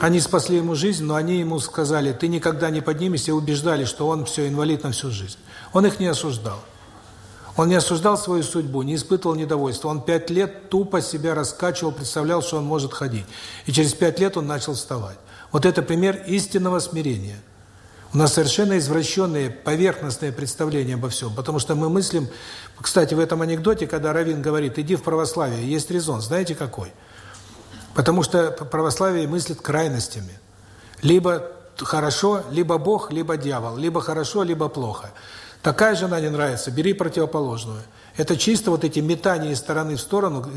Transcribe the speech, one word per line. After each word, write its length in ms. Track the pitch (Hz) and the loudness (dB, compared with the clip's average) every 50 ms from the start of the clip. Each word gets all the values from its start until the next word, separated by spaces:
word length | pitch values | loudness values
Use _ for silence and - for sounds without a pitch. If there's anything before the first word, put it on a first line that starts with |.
Они 200 | 160 170 175 175 | 4 4 4 4
спасли 380 | - - - 170 - - 180 175 | 4 2 2 0 2 2 2 2
ему 180 | 165 170 165 | 2 0 0
жизнь, 280 | 139 170 208 196 156 156 | 0 0 0 0 0 0
но 120 | 151 151 | 0 0
они 240 | 156 160 170 180 180 | 0 0 0 0 0
ему 180 | 170 160 160 151 | 0 0 -2 -4
сказали: 540 | - - - - 151 143 156 151 143 139 127 | -4 -4 -2 -2 0 2 2 2 2 0 0
«Ты 160 | - 170 165 | 0 0 0
никогда 420 | 170 160 - 165 156 143 165 160 | 0 0 0 0 0 0 0 0
не 100 | 156 156 | 0 0
поднимешься», 520 | 139 160 156 151 180 185 175 139 - 160 156 | 0 -2 -2 0 0 0 0 0 0 0 0
и 20 | |
убеждали, 500 | 156 151 151 147 143 147 170 160 143 135 | 0 2 0 0 0 2 2 2 2 0
что 220 | 113 - - 147 | -2 -2 -2 0
он 180 | 156 160 156 135 | 0 0 0 -2
всё, 220 | - - 156 143 | -4 -2 -2 -2
инвалид 380 | 139 143 147 147 156 156 143 - | 0 0 0 2 0 0 0 -2
на 80 | 139 117 | -4 -4
всю 180 | - - 131 | -4 -4 -6
жизнь. 260 | 113 98 98 95 - - - - - - - - - | -6 -6 -8 -10 -12 -16 -18 -20 -20 -20 -16 0 4
Он 120 | 190 202 | 4 4
их 140 | 202 202 196 | 4 4 2
не 80 | 190 | 0
осуждал. 540 | 175 147 - - 151 127 110 107 110 101 104 - - - - - - - - - - - - - - - - - - - | 0 0 0 -2 -4 -4 -4 -6 -6 -8 -8 -12 -18 -20 -20 -20 -20 -20 -20 -20 -20 -20 -20 -20 -20 -20 -20 -18 -6 -2
Он 120 | - 165 170 | 2 4 4
не 60 | 185 | 4
осуждал 420 | 175 - - 180 160 170 208 202 | 4 4 2 0 2 4 4 2
свою 280 | 196 - 185 180 170 151 | 2 0 0 0 0 0
судьбу, 380 | - - 170 151 139 135 135 131 | 0 -2 -2 -2 -2 -2 -2 -2
не 120 | 143 160 | -2 -2
испытывал 400 | 151 - - 190 180 - 170 160 | -4 0 0 0 0 2 0 -2
недовольства. 540 | 156 160 143 160 143 139 131 120 - - 113 | 0 -2 -2 0 0 0 -2 -2 -4 -4 -4
Он 120 | 107 123 | -4 -2
пять 300 | 120 - 170 165 165 - | 0 0 0 0 0 0
лет 400 | 170 185 196 190 - - - - | 0 0 0 0 -4 -10 -6 0
тупо 320 | - 190 196 196 - 175 - | 0 0 2 2 0 0 0
себя 320 | - - 151 147 165 156 | -2 -4 -2 -2 -2 0
раскачивал, 560 | 151 139 - - - 180 175 175 - 170 156 | 0 -2 -4 -4 -2 -2 -2 0 0 -2 -4
представлял, 520 | 131 - 139 110 - 160 151 156 175 170 170 | -4 -4 -8 -6 -4 -2 0 2 0 0 0
что 160 | 170 160 151 | -2 -4 -4
он 60 | 143 | -2
может 300 | 143 156 151 135 127 - | 0 0 -2 -2 -4 -4
ходить. 320 | - 143 127 117 107 98 - - - - - - - - | -4 -4 -4 -4 -6 -6 -10 -14 -16 -14 -14 -16 -10 -6
И 60 | - 123 | 0 2
через 200 | 156 156 139 - | 4 4 4 4
пять 280 | - 180 165 165 170 | 2 2 2 4 2
лет 160 | 190 196 190 | 2 2 2
он 100 | 175 147 | -2 -4
начал 280 | 143 147 139 - 156 139 | -2 -4 -4 -4 -4 -6
вставать. 440 | 120 - - 139 120 104 95 95 - - - - - - - | -6 -6 -6 -6 -6 -6 -8 -10 -14 -20 -20 -20 -20 -10 -2
Вот 160 | - 147 139 | 0 4 4
это 160 | 185 175 175 147 | 4 4 4 0
пример 400 | - 165 170 185 196 190 190 - 175 | 2 2 2 4 2 2 0 -2 0
истинного 500 | 190 202 - - - 190 185 185 180 175 | 0 0 0 0 0 0 2 2 0 0
смирения. 600 | 160 - 160 160 151 139 120 101 98 101 104 104 - - - - - - - - - - - - - - - | -2 -2 -4 -2 -2 -2 -2 -2 -4 -8 -10 -12 -16 -20 -20 -20 -20 -20 -20 -20 -20 -20 -20 -20 -12 -2 2
У 40 | 143 | 4
нас 160 | 156 143 - | 4 6 6
совершенно 440 | 170 151 - - - 208 196 196 175 | 4 2 2 4 2 4 4 4 2
извращённые, 720 | 143 135 156 165 151 156 - 190 190 180 156 147 135 127 | 2 2 2 2 2 2 0 0 2 2 2 0 -2 -2
поверхностные 800 | - - - 151 151 160 185 190 - - 147 143 - - 156 143 120 | -4 -6 -2 -2 2 4 4 4 2 0 -4 -6 -4 -4 -4 -6 -6
представления 640 | - 147 120 - - 160 156 151 143 131 123 127 | -6 -6 -6 -2 -2 -2 0 0 0 0 0 -2
обо 140 | 120 127 123 | -2 -4 -4
всём, 260 | - - 127 113 104 | -4 -4 -6 -6 -6
потому 240 | 120 123 156 151 143 | -4 -4 -2 -2 -2
что 160 | - - 156 | 0 0 0
мы 160 | 151 160 160 | 2 2 4
мыслим... 380 | 175 196 185 - - 165 135 117 - - - - - - - - - - | 4 2 2 2 0 0 -2 -2 -6 -12 -16 -16 -16 -16 -18 -18 -16 -8
Кстати, 340 | - - - 185 160 - 156 | -6 2 4 4 4 6 4
в 40 | 156 | 2
этом 240 | 165 160 170 165 160 | 2 2 2 0 0
анекдоте, 460 | 160 165 160 160 214 220 214 165 143 | 0 0 2 2 2 2 2 0 -2
когда 240 | 165 156 147 156 151 | -2 0 0 2 2
Равин 280 | 165 165 165 156 147 | 2 2 2 0 0
говорит: 380 | 135 151 151 151 147 131 120 156 | 0 0 0 0 0 0 -2 -4
«Иди 160 | 147 151 185 | 0 0 0
в 80 | 160 - | 0 0
православие», 640 | 170 160 160 160 156 - 170 151 127 117 113 117 131 | 0 0 2 0 0 0 -2 -2 0 -2 -2 -2 -2
есть 220 | 151 156 151 - | -2 -2 -2 -2
резон, 320 | 175 180 160 156 131 107 107 | -2 -2 0 0 -2 -2 -2
знаете 320 | 113 160 185 190 175 156 | 0 0 0 0 0 -4
какой? 380 | - 151 117 - - 90 92 - - - - - - - - - - - - - - - - - - - - - | -4 -6 -8 -6 -8 -10 -12 -14 -18 -20 -20 -20 -20 -20 -20 -20 -20 -20 -20 -20 -20 -20 -20 -20 -20 -18 -2 0
Потому 280 | - 127 160 170 185 151 | 2 4 4 4 4 2
что 300 | - - 175 165 175 170 | 4 4 4 4 2 0
п-, 120 | - 151 | -4 -6
православие 600 | 131 - 156 160 160 - - 190 190 180 170 156 | -4 -2 0 0 0 2 2 2 2 2 0 0
мыслит 340 | 143 165 175 - - 151 - | 0 -2 -2 -2 -4 -6 -6
крайностями. 800 | - - 147 156 165 156 131 120 - - - 110 95 92 92 - - - - - - - - - - - - - - | -4 -2 0 0 2 0 0 -2 -4 -6 -8 -10 -12 -12 -14 -18 -20 -20 -20 -20 -20 -20 -20 -20 -20 -20 -12 0 4
Либо 480 | 143 170 185 175 180 175 156 - - - - - - - - | 6 6 6 6 4 0 0 -4 -8 -12 -16 -20 -18 -12 -10
хорошо, 640 | 131 - 165 156 147 147 - - 190 202 208 196 - 120 139 | -6 -2 0 0 0 0 0 2 2 2 2 2 -2 -2 0
либо 260 | 165 175 160 170 156 | 0 2 2 2 2
Бог, 320 | 147 196 214 202 - - | 2 2 0 0 0 -4
либо 260 | 147 165 160 160 160 | -4 -4 -2 -2 -2
дьявол, 400 | 147 135 143 135 120 110 117 113 | -2 -2 -4 -4 -4 -4 -6 -6
либо 240 | 135 156 170 165 170 | -4 -4 -2 -2 -2
хорошо, 440 | 123 160 156 156 147 - - 208 190 | -2 -2 -2 -2 -4 -2 0 0 0
либо 240 | 170 170 156 156 147 | 0 0 0 -2 -2
плохо. 420 | - 143 127 110 101 - - 101 - - - - - - - - - - - | -2 -4 -4 -6 -6 -8 -10 -14 -16 -18 -20 -20 -20 -18 -20 -20 -18 -2 -2
Такая 340 | 156 131 - 214 220 208 | 0 2 4 4 4 4
жена 240 | 170 185 180 180 165 | 2 0 -2 0 -2
не 100 | 156 151 | -2 -2
нравится, 400 | 147 147 147 139 123 117 - 131 | 0 0 0 0 -2 -4 -6 -4
бери 220 | 123 147 160 196 196 | -2 0 0 0 0
противоположную. 880 | 196 175 160 - 170 156 156 165 156 143 127 117 113 110 117 107 110 110 - - - - - - | 0 -2 -2 0 0 0 0 0 -2 -2 -2 -4 -6 -8 -8 -10 -12 -14 -16 -20 -20 -20 -10 -4
Это 200 | - 156 - 170 | -4 0 0 0
чисто 340 | - - 214 226 202 - 185 | 2 4 2 2 2 2 2
вот 140 | 170 151 165 | 2 2 0
эти 160 | 151 - 156 | 0 0 0
метания 500 | 151 160 170 165 - 196 180 160 156 151 | 0 0 0 2 2 2 2 2 0 -2
из 80 | 143 123 | -4 -4
стороны 380 | - - 156 156 160 156 147 | -4 -2 -2 -2 -2 -2 -4
в 40 | 123 | -6
сторону, 460 | - - 196 208 208 180 147 131 123 143 139 | -4 -2 0 0 0 0 -2 -4 -6 -6 -8